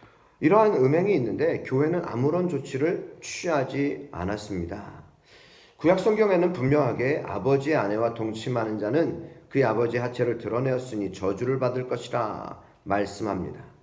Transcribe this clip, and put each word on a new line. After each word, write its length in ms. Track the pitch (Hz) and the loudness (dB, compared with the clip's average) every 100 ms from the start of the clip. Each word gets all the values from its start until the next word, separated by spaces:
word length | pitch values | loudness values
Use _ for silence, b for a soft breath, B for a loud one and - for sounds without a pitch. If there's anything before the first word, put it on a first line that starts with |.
| B B B B | B B B B
이러한 340 | 151 208 214 156 | 4 6 6 6
음행이 400 | 131 156 196 170 | 4 4 4 2
있는데 480 | 113 95 165 131 | 0 0 0 0
교회는 400 | - 131 156 175 - | -2 0 2 0 -2
아무런 440 | 117 139 175 180 | 0 0 2 0
조치를 680 | 139 - 127 156 202 - - | -2 -4 -2 0 -2 -6 -14
취하지 920 | - - 175 151 127 131 143 - - | -14 -8 -2 -2 -2 -2 -2 -4 -10
않았습니다. 920 | - 90 104 - 95 82 104 101 - - _ B B B B B B | -6 -4 -4 -6 -6 -6 -8 -12 -18 -20 _ B B B B B B
구약 220 | 156 185 | 2 4
성경에는 540 | 226 214 214 180 175 | 4 4 4 4 2
분명하게 720 | 175 131 147 127 104 127 151 - | 2 2 4 2 0 0 -2 -2
아버지의 520 | 101 123 139 139 147 | -2 2 2 2 0
아내와 360 | 101 107 117 | 2 0 0
동침하는 640 | 117 110 107 139 120 110 107 | 0 -4 -4 -4 -2 -2 -2
자는 500 | 104 143 143 - B B B | 0 0 0 -2 B B B
그의 160 | 139 123 | 0 2
아버지의 380 | 110 120 120 | 2 0 0
하체를 340 | 120 120 120 117 | -2 -2 -2 -2
드러내었으니 720 | 101 120 135 127 - 107 95 | -2 -2 0 -2 -4 -6 -6
저주를 460 | - 95 95 123 131 | -4 -2 -2 -2 0
받을 300 | 127 127 127 | 0 -2 -4
것이라 720 | 120 - 120 107 80 - - B B | -6 -4 -4 -4 -6 -10 -14 B B
말씀합니다. 800 | 95 101 101 - 110 95 73 67 - - | -4 -2 -2 -4 -4 -4 -6 -10 -16 -20